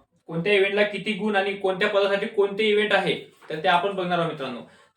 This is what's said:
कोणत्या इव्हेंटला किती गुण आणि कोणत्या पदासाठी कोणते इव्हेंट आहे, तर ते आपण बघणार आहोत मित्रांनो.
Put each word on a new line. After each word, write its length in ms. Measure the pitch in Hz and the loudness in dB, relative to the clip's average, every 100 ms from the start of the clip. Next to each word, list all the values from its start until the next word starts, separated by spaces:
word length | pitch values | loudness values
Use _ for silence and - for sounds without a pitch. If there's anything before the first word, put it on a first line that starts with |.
| _ _ - | _ _ -10
कोणत्या 240 | 165 175 | -4 2
इव्हेंटला 300 | 196 196 202 | 4 4 2
किती 300 | 208 202 208 | 0 -2 -6
गुण 220 | 190 214 196 | -2 0 0
आणि 180 | 202 | 0
कोणत्या 360 | 196 190 185 208 | -2 -2 0 0
पदासाठी 360 | 196 196 196 220 | 2 2 0 -2
कोणते 380 | 208 196 202 | 0 0 2
इव्हेंट 300 | 214 208 208 | 0 2 2
आहे, 220 | 196 165 - - _ - | 2 0 -4 -8 _ -12
तर 140 | 156 | -4
ते 40 | 180 | 2
आपण 280 | 175 196 185 | 2 2 -2
बघणार 240 | 180 175 | -2 -2
आहोत 120 | 160 | -2
मित्रांनो. 300 | 135 131 117 - _ _ | -6 -10 -10 -14 _ _